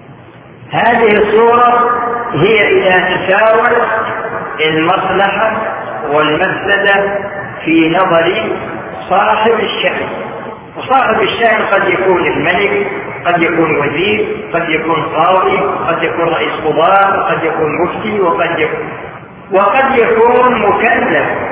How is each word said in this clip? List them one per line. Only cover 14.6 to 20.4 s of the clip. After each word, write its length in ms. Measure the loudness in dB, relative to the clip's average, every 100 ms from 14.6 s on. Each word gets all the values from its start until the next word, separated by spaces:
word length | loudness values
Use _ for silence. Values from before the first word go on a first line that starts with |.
| -2
يكون 340 | -2 0 -2
قاضي، 540 | -2 0 2 2 2 0 -2 -2 -2
قد 160 | -2
يكون 240 | -2 -2 -2
رئيس 260 | -2 -4
قضاء، 680 | -4 -2 2 4 4 4 2
وقد 240 | -2 -2
يكون 400 | -2 -2 -2 0
مفتي، 360 | -2 -4 -4 0
وقد 400 | 0 0 -2 -2
يكون، 300 | -2 -4 -8 -10 -14 -16 -18 -18 -2
وقد 440 | 2 2 2 2 2
يكون 680 | 2 4 4 4